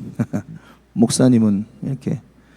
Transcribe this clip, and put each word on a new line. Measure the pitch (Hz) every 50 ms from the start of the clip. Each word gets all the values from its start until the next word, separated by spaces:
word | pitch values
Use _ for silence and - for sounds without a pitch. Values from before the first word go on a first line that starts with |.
| - - - - - - - 104 -
<laughs> | - - - - - - _ _ _ -
목사님은 | - 117 - - - 131 127 123 113 113 107 101 98 110 - - -
이렇게 | - 139 135 - - - - - - - _ _ _ _ _